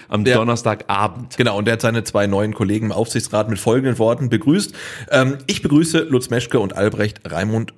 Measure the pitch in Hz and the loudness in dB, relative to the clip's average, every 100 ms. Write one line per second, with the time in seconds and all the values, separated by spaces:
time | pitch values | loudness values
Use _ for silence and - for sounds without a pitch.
0 | - 107 113 123 117 117 110 104 - 101 | -4 0 2 4 2 0 0 -2 -2 0
1 | 104 127 123 - 120 101 107 113 117 117 | -2 -4 -6 0 0 2 0 0 0 0
2 | 98 104 101 98 107 107 98 104 110 101 | 0 0 2 2 0 -2 0 0 -2 -2
3 | 113 117 - - 113 101 117 123 131 117 | -2 -2 -2 -2 0 0 2 2 2 2
4 | 113 123 127 110 - 185 202 - - - | 2 2 0 0 2 0 -2 -10 -14 -14
5 | - 135 131 135 - 208 - 147 165 160 | 0 2 2 -2 -6 -4 2 4 4 2
6 | - 127 - 117 - 123 98 - 104 101 | 2 0 0 -4 0 0 0 0 0 0
7 | 107 - - 82 104 110 110 | -4 -4 -8 -4 -2 -2 -4